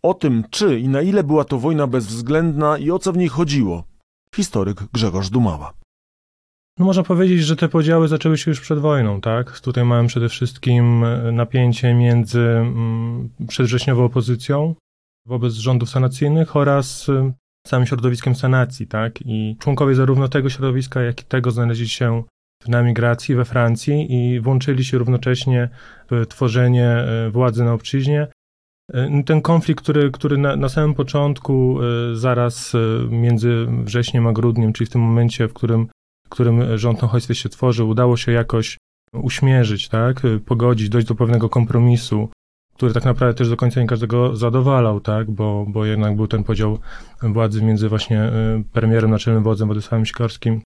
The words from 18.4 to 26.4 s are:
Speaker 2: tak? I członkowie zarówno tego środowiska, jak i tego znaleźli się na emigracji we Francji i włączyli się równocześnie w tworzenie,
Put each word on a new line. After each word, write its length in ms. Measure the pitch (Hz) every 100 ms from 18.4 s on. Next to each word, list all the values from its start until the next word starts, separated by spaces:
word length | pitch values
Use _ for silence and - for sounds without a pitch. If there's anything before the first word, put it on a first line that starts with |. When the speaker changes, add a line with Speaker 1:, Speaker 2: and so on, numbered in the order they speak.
| 127 131 127 - 110
Speaker 2:
tak? 360 | 107 113 - 131
I 300 | 110 107 110
członkowie 360 | - 135 139
zarówno 340 | 131 131 135 135
tego 220 | 143 135
środowiska, 520 | 131 131 127 131 131
jak 180 | 120 120
i 40 |
tego 260 | - 131 123
znaleźli 380 | 113 117 117 113
się 340 | - 120 117 117 _ _ _ 120
na 120 | 120
emigracji 540 | 120 113 120 120 -
we 100 | 127
Francji 680 | 120 127 117 113 - 147 156
i 260 | 127 123 123
włączyli 440 | 117 131 131 131
się 140 | 127 127
równocześnie 680 | 120 123 127 123 - 123 120 - - - -
w 160 | 120 113
tworzenie, 600 | -